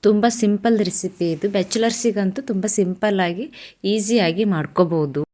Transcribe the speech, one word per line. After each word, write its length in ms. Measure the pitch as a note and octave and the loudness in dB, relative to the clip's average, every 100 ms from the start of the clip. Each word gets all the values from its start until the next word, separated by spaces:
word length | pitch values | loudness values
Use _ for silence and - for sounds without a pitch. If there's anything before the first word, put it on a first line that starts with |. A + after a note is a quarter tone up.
ತುಂಬ 240 | G#3 G#3 A#3 | 4 4 2
ಸಿಂಪಲ್ 500 | A#3 G#3+ G#3 A#3 A3+ | 2 2 2 2 2
ರೆಸಿಪಿ 480 | F#3+ - F#3 - F3 | 2 0 -2 -4 -2
ಇದು. 160 | D#3+ G3+ | -2 -2
ಬ್ಯಾಚುಲರ್ಸಿಗಂತೂ 880 | G3+ F#3+ A3+ A3+ A#3 A#3+ G3+ G3 F#3+ | -2 -2 0 0 0 -2 0 -2 -4
ತುಂಬ 240 | C4+ G3 F3+ | -6 -4 -2
ಸಿಂಪಲ್ಲಾಗಿ, 760 | - F#3 F#3 G#3+ G3 F3 F3 D4 - - _ | 0 0 0 -2 0 0 -2 -10 -12 -20 _
ಈಸಿಯಾಗಿ 600 | G3 G#3+ G3+ A#3 F3 E3+ | -2 0 2 2 2 0
ಮಾಡ್ಕೋಬೋದು. 760 | G#3+ F3 D3 - F3+ E3 D3+ C#3 D3+ | 0 0 -2 0 2 2 -2 -4 -6